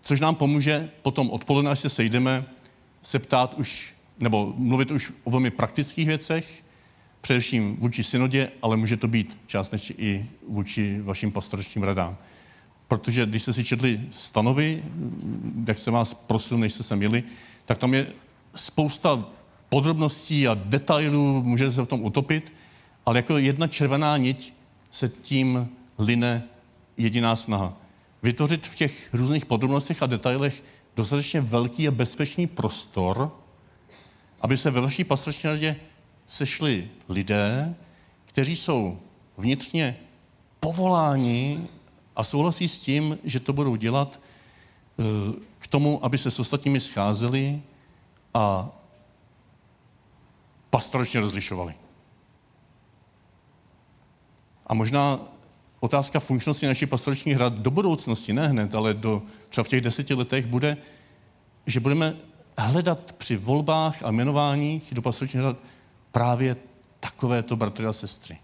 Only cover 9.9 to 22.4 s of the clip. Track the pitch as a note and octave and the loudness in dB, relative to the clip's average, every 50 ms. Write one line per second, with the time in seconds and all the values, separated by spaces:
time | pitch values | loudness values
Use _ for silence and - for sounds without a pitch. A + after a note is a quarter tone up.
9.9 | - - A2+ G#2 G2 G2 G#2+ A#2+ - - - - A2 G2+ G2 - - A2+ G#2 G2+ | -8 -4 -2 -2 -2 -2 -6 -10 -14 -18 -12 -6 -4 -4 -4 -4 -2 -2 -2 -2
10.9 | G2+ G#2 G#2 G2 F#2+ - - G#2+ G#2 G#2 - - - G2 F#2+ - - G#2+ G2 G2 | -2 -4 -4 -6 -4 -2 -4 -2 -4 -4 -6 -6 -6 -6 -6 -6 -4 -2 0 0
11.9 | G2 F#2+ F2+ E2 F#2 - - - - - - - - - - - _ _ _ _ | 0 0 -2 -4 -6 -12 -16 -20 -20 -20 -20 -20 -20 -20 -20 -20 _ _ _ _
12.9 | B2 G#2 - - A2+ B2 A#2 G#2+ G#2+ A2 - - A2 B2+ A#2 - B2+ A#2 B2+ B2+ | -2 0 0 0 2 2 2 2 0 -2 0 0 -2 -2 0 -2 0 2 2 0
13.9 | A2+ G#2 B2 - - - - - - A2 G#2+ A#2+ C3 C#3 D3+ D#3 D#3+ D#3+ D#3 C#3+ | 0 0 -4 -10 -12 -10 -10 -2 0 2 2 4 4 2 2 0 -2 -4 -8 -10
14.9 | - E3+ D3 - - - - G#2+ A2+ A2+ A2+ A2+ - A2+ A#2 A2+ G#2 - - B2 | -8 -8 -8 -8 -8 -8 -8 -8 -8 -6 -6 -6 -6 -4 -2 -2 -2 0 0 0
15.9 | A2+ A#2 A#2 A2 - - - - A2 A2 - - B2 A#2 A2+ G#2 - - A2 - | 2 2 0 0 -4 -12 -2 0 0 0 0 0 0 0 0 0 -2 -4 -4 -4
16.9 | G#2+ G2+ G2+ G#2 A2+ A#2+ A#2 - - - - - - - _ - A2 - - B2+ | -2 0 0 2 0 0 -2 -4 -16 -20 -20 -20 -20 -20 _ -2 -2 0 2 2
17.9 | C3 C3+ C#3 - - - - - - _ _ - - - - - - - D3+ D3 | 2 2 0 -2 -10 -18 -20 -20 -20 _ _ -14 -6 -4 -4 -2 0 0 0 0
18.9 | - - - E3+ C#3+ A#2+ G2+ - - - - - - - - _ B2+ C#3+ C#3 D#3+ | -2 0 2 2 2 2 -2 -8 -14 -20 -20 -20 -20 -20 -4 _ 2 2 4 4
19.9 | E3 D#3 D#3 D3 C#3+ - - - D#3 C#3+ C#3 A#2+ A2 G2+ F#2+ G2+ A#2 C#3 C#3 - | 2 2 0 0 0 -4 -6 -2 2 2 4 4 2 0 0 0 0 0 4 4
20.9 | D#3 D3 D#3 D3 C#3+ D3 C#3+ C#3 C#3 C3+ B2 A#2+ A#2+ A#2 C3+ C3+ A#2+ C3+ B2 B2 | 2 4 4 2 4 4 4 4 4 2 2 2 2 2 2 2 2 0 -2 -2
21.9 | C#3 A#2+ G#2+ G#2+ - D3 C#3 C#3+ D#3 D#3 | -2 -2 -2 0 0 0 2 2 -2 -2